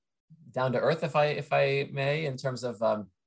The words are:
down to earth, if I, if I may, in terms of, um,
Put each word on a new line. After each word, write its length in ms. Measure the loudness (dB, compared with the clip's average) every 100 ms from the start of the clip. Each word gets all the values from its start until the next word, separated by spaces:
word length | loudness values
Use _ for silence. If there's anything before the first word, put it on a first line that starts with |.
| _ _ _ -20 -10
down 200 | -2 0
to 80 | 2
earth, 240 | 2 2
if 120 | 0 2
I, 100 | 2
if 260 | 0 0
I 360 | 2 4 2 -2
may, 320 | -2 -2 0 -2
in 120 | -4
terms 260 | -4 -4
of, 180 | -6 -2
um, 260 | 0 0 -4 _